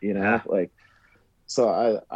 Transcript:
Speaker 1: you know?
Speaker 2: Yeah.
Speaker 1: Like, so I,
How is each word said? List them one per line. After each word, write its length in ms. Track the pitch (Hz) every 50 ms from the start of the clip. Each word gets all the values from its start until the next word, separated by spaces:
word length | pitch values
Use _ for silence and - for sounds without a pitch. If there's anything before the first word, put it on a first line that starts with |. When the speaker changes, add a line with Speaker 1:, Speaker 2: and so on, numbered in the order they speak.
Speaker 1:
you 140 | - 104 98
know? 60 | 98
Speaker 2:
Yeah. 200 | 95 104 107 113 -
Speaker 1:
Like, 240 | - - 98 87 87 _ _ _ _ _ _ _ _ _ _ _ _ _ _ _
so 220 | - - 135 123 107
I, 300 | 87 92 117 117 107 - - - -